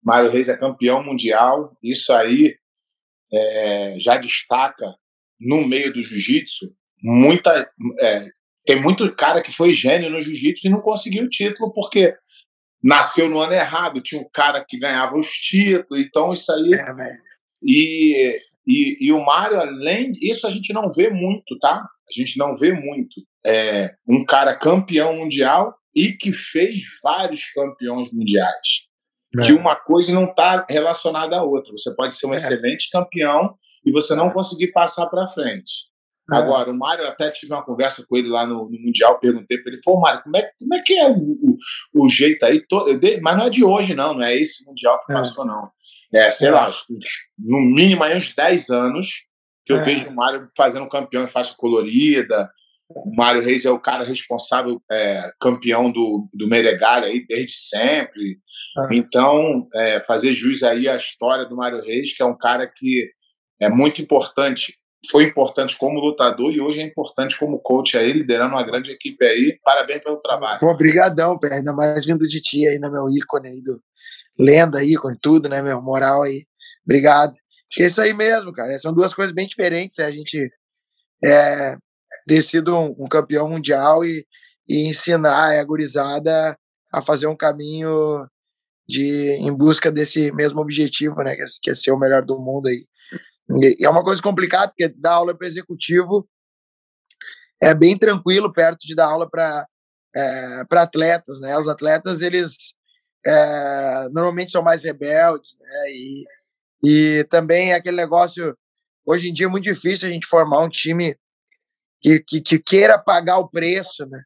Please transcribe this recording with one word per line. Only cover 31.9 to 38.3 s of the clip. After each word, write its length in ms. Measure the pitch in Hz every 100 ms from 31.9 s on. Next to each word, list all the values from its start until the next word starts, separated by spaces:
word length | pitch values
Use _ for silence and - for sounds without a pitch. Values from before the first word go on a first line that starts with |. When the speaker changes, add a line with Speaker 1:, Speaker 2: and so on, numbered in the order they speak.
Speaker 1:
pode 180 | 107 131
ser 120 | - 135
um 80 |
Speaker 2:
É. 20 | 135
Speaker 1:
excelente 520 | 139 123 120 151 -
campeão 640 | 180 180 170 151 147 190 - _ _ -
e 60 |
você 220 | 139 151
não 140 | 151 180
Speaker 2:
É. 40 |
Speaker 1:
conseguir 400 | 180 190 160 175
passar 340 | - 170 - 170
pra 220 | 180 185
frente. 600 | - 131 98 - - - _ _ _ -
Speaker 2:
É. 40 | 120
Speaker 1:
Agora, 340 | 123 131 123
o 60 | 127
Mário, 280 | 139 170
eu 40 | 147
até 220 | - 151
tive 220 | 147 147
uma 120 | 147
conversa 400 | - 120 135 - -
com 80 | 123
ele 120 |
lá 160 | 120